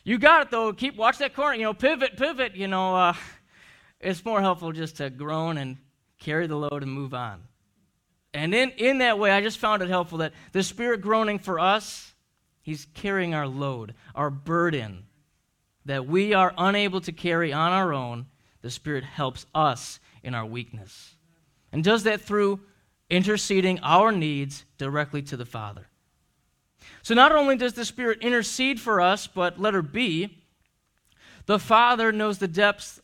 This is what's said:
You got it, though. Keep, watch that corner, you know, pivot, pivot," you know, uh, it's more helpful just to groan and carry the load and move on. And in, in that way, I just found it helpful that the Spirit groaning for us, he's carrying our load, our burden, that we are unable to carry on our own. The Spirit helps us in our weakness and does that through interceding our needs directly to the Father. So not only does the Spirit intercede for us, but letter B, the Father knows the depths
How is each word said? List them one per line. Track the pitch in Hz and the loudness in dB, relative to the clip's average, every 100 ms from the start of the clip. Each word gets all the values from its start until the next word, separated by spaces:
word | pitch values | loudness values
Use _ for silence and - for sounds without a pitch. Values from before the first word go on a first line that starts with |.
You | - 233 | -4 4
got | 285 320 | 6 6
it, | 285 | 4
though. | 233 226 | 0 -2
Keep, | 202 262 214 | -2 -6 0
watch | 220 247 | 0 0
that | 277 | -4
corner, | - 285 | -2 -2
you | 240 | -2
know, | 220 | -4
pivot, | 214 262 311 254 196 | 0 0 2 -2 -2
pivot," | 277 269 247 185 | -4 -2 -6 -6
you | 190 | -4
know, | 190 185 185 | -2 0 2
uh, | 180 175 - - _ _ - - _ _ | 2 2 -8 -20 _ _ -20 -20 _ _
it's | 185 185 | -6 -6
more | 233 214 | -2 0
helpful | 190 175 170 | 2 0 -4
just | 160 160 - | -6 -8 -8
to | 143 | -10
groan | 127 147 156 165 156 | -8 -6 -4 -4 -4
and | 135 131 _ _ _ _ | -6 -10 _ _ _ _
carry | - 156 170 | -4 -2 -2
the | 151 | -4
load | 147 147 | -4 -6
and | 139 | -6
move | 135 139 | -8 -8
on. | 127 120 95 117 _ _ _ _ _ _ _ _ | -8 -10 -12 -20 _ _ _ _ _ _ _ _
And | 143 156 | -6 0
in, | 220 262 | 2 0
in | 247 233 269 | 0 2 2
that | 247 208 | 2 2
way, | 208 | 4
I | 196 | 2
just | 208 220 | 2 -2
found | 220 214 | 0 0
it | 180 | 0
helpful | 185 170 165 | -2 -2 -4
that | 160 - - | -6 -6 -6
the | 190 | -2
Spirit | 190 - 240 226 | -2 -2 -2 -2
groaning | 196 220 220 202 | 0 0 0 -2
for | 190 170 | -4 0
us, | 185 214 208 - - _ _ _ _ _ | 2 2 -2 -14 -18 _ _ _ _ _
he's | - 151 - | -12 -12 -12
carrying | - 202 196 175 | -10 -4 -2 -2
our | 156 143 | -2 -4
load, | 131 139 127 110 113 - | -4 -6 -6 -10 -16 -12
our | - 147 | -6 -4
burden, | 139 143 165 170 147 110 92 104 _ _ _ _ _ _ _ 139 | -4 -2 0 0 0 -6 -12 -20 _ _ _ _ _ _ _ -6
that | 135 131 | -6 0
we | 175 202 | 0 2
are | 202 185 180 | 4 4 2
unable | 185 202 202 185 | 2 2 0 -2
to | 175 | -6
carry | 160 175 165 165 | -6 -2 0 0
on | 143 165 | 0 0
our | 185 185 | 2 0
own. | 139 123 120 127 _ _ _ | -2 -4 -8 -12 _ _ _
The | 117 | -14
Spirit | 120 151 143 | -10 -6 -6
helps | 127 - 135 127 - | -6 -6 -6 -6 -6
us | 156 151 117 - - _ _ | 0 2 0 -6 -16 _ _
in | - | -8
our | 123 | -6
weakness | 110 117 120 110 98 - - _ _ _ _ _ _ | -6 -8 -10 -14 -18 -20 -20 _ _ _ _ _ _
and | 147 | -2
does | 165 226 | 2 2
that | 208 214 | 2 -2
through | - 208 202 196 - _ _ _ _ | -2 0 2 0 -6 _ _ _ _
interceding | 180 190 208 - 196 185 180 | 0 2 0 2 2 2 0
our | 135 170 214 | 4 6 6
needs | 202 156 143 139 139 - - | 2 0 -2 -6 -10 -18 -10
directly | 139 147 143 147 | -4 -4 -4 -6
to | 143 127 | -8 -10
the | 120 | -10
Father. | 117 107 98 95 _ _ _ _ _ _ _ _ _ - - | -10 -12 -14 -20 _ _ _ _ _ _ _ _ _ -20 -16
So | - | 0
not | 233 277 | 6 8
only | 311 277 269 | 8 4 2
does | 247 | 0
the | 233 | -4
Spirit | 226 - 240 220 | -8 -4 -4 -2
intercede | 233 240 220 - 262 254 | 0 0 -2 -2 -2 -2
for | 233 202 | 0 2
us, | 180 196 - | 4 2 -2
but | - 175 175 | -2 -2 0
letter | 208 196 | 0 0
B, | 151 208 247 160 196 - _ _ _ _ _ _ _ _ - - - | -2 -2 -2 -2 -4 -10 _ _ _ _ _ _ _ _ -20 -10 0
the | 202 | 0
Father | - 226 240 240 226 | 4 6 6 4 2
knows | 214 214 196 | 0 -2 -2
the | 190 | -4
depths | 165 208 202 - - | 2 2 2 -8 -14